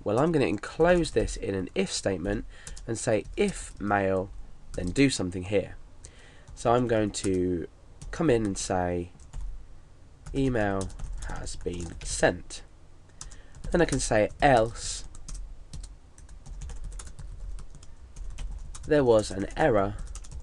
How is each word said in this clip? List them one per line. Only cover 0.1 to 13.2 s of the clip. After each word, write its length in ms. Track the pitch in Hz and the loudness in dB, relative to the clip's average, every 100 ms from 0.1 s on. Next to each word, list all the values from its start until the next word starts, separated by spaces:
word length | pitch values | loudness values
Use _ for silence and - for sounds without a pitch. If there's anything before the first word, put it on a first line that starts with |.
| 110 | 4
I'm 140 | 160 | 4
gonna 120 | 156 104 | 4 2
enclose 680 | 95 - - 170 180 160 | 0 -2 2 6 6 4
this 260 | 113 104 - | 0 0 -2
in 180 | - 95 | -4 -2
an 140 | 90 | -2
if 180 | - 95 | -2 -2
statement 540 | - 101 92 92 107 - - - - - | -2 -2 0 0 -2 -4 -12 -14 -10 -6
and 140 | 113 | -4
say, 240 | - 107 - - | 0 0 0 0
"If 420 | 202 - - - | 0 0 -10 -6
mail, 500 | 101 101 95 95 98 - - - - | 0 2 4 2 -2 -8 -12 -12 -10
then 180 | - 90 | -6 -2
do 180 | 87 139 | 4 4
something 340 | - 92 92 | 4 -2 -4
here." 340 | 90 104 - - - - - - - - - | 0 0 0 -6 -16 -18 -18 -18 -20 -20 -18
So 200 | - 127 | -2 2
I'm 140 | 123 123 | 4 4
going 240 | 110 107 | 2 2
to 560 | - 101 92 90 87 - - - - - | 0 0 2 2 0 -4 -12 -20 -14 -8
come 180 | - 165 | 0 4
in 160 | 117 104 | 4 2
and 120 | 95 | -2
say, 540 | - 95 90 87 87 - - - - - - - - - - - - 139 | -2 0 0 -2 -4 -10 -14 -8 -8 -8 -10 -16 -18 -20 -20 -16 -6 0
"Email 540 | 135 120 104 95 95 - - - - | 2 2 2 0 -2 -6 -6 -6 -6
has 260 | - - - | -6 -6 -6
been 440 | 87 87 82 - | -6 -4 -6 -8
sent." 580 | - - 143 90 - - - - - - - - | -6 2 2 2 -6 -14 -16 -20 -20 -20 -20 -16